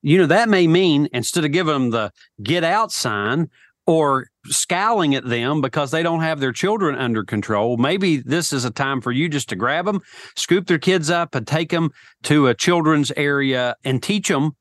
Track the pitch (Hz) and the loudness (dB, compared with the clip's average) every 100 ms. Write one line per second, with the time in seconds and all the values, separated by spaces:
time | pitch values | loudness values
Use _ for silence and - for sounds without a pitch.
0 | 143 175 165 175 233 196 175 165 185 143 | 2 2 4 4 4 4 4 4 4 2
1 | 147 123 110 175 151 151 170 143 127 113 | 0 -2 -4 -2 0 0 0 0 0 -2
2 | 104 _ _ _ 104 170 165 196 226 - | -4 _ _ _ -4 -2 0 0 -2 -4
3 | 135 104 104 135 156 _ _ _ - 160 | -4 -2 -2 -2 -4 _ _ _ 0 2
4 | 147 135 131 _ - - - 180 208 226 | 2 0 -4 _ -6 -6 -2 0 0 2
5 | 160 139 127 117 120 151 135 156 139 156 | 2 0 0 -2 0 0 -2 -2 -2 -2
6 | 170 165 160 156 135 123 180 220 180 131 | 0 -2 -2 -2 -4 -2 -2 0 -2 -2
7 | 127 110 95 110 - 107 113 120 131 190 | -2 -2 -2 -4 -2 -2 0 0 0 0
8 | 190 147 123 156 165 139 123 107 139 135 | 0 0 0 -4 -2 -4 -4 -4 -4 -2
9 | 123 120 170 147 - 101 117 151 180 202 | -2 -2 -2 -2 -6 -4 -2 0 -2 -4
10 | - - - - - 180 185 170 - 185 | -6 -20 -18 -10 -2 -2 2 0 2 0
11 | 151 170 170 135 107 156 165 170 160 - | 2 -2 -2 -4 -2 -2 0 0 -2 -4
12 | - _ - 147 135 120 - 175 156 156 | -20 _ 2 4 4 2 2 2 4 2
13 | 135 143 143 143 135 127 123 - - 131 | 0 0 -2 0 0 0 -2 -4 -2 -2
14 | - 208 - 151 151 143 | 0 -2 0 0 0 -2